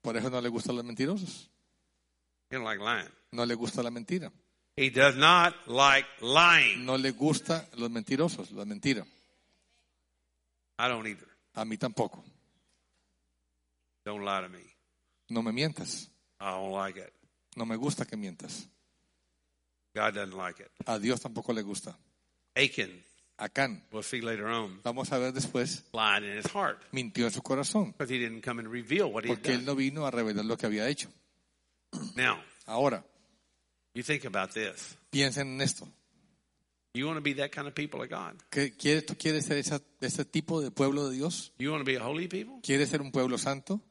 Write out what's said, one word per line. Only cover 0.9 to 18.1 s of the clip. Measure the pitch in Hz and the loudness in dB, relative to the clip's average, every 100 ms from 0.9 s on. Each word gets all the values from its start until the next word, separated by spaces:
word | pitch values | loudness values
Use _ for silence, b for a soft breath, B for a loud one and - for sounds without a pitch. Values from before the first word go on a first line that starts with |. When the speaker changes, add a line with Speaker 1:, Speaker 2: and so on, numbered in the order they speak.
| 113 135 202 180 - - _ _ _ _ _ _ _ _ _ _ | -2 -2 0 -6 -12 -18 _ _ _ _ _ _ _ _ _ _
Speaker 2:
He | 131 | -6
don't | 113 | -4
like | 101 | -4
lying. | 107 113 87 _ _ | -2 -2 -4 _ _
Speaker 1:
No | 117 120 | -4 -2
le | |
gusta | 117 117 - | 0 -2 -2
la | 120 | -4
mentira. | 120 110 180 156 _ _ _ _ - | -6 -4 -4 -6 _ _ _ _ 0
Speaker 2:
He | 135 | 2
does | 120 139 131 | 8 8 10
not | 156 175 170 - - | 8 10 6 2 -2
like | 123 139 139 135 - | 6 8 8 4 -8
lying. | 117 147 170 165 123 90 | 4 8 10 10 8 2
Speaker 1:
No | 127 131 | 0 2
le | 135 | 2
gusta | 120 147 151 - 165 - 117 | 2 2 2 0 -2 -2 -6
los | 117 | -4
mentirosos, | 117 104 135 165 - 92 | -4 -2 2 2 0 -10
la | 101 104 | -10 -8
mentira. | 104 139 117 85 _ _ _ _ _ _ _ _ _ _ _ _ _ _ _ _ - | -4 -2 -2 -4 _ _ _ _ _ _ _ _ _ _ _ _ _ _ _ _ -2
Speaker 2:
I | 123 | -2
don't | 120 110 | 0 -6
either. | 98 - _ _ - | -10 -16 _ _ -6
Speaker 1:
A | 110 | -4
mí | 107 | -2
tampoco. | 127 107 113 - - _ _ _ _ _ _ _ _ _ _ _ _ _ _ _ _ _ 104 | -4 -2 -4 -4 -20 _ _ _ _ _ _ _ _ _ _ _ _ _ _ _ _ _ -8
Speaker 2:
Don't | 104 | -6
lie | 101 98 | -2 -2
to | 90 | -4
me. | 90 - _ _ _ _ _ _ | -14 -20 _ _ _ _ _ _
Speaker 1:
No | 117 | -2
me | 113 | 0
mientas. | 117 156 151 - - - _ _ _ | 0 -2 -2 -8 -10 -12 _ _ _
Speaker 2:
I | 101 | -6
don't | 95 95 | -4 -4
like | 98 98 95 | -4 -4 -6
it. | - _ _ _ _ - | -16 _ _ _ _ -8
Speaker 1:
No | 113 | -6
me | 113 | -2
gusta | 143 - | -2 -2
que | 117 | -6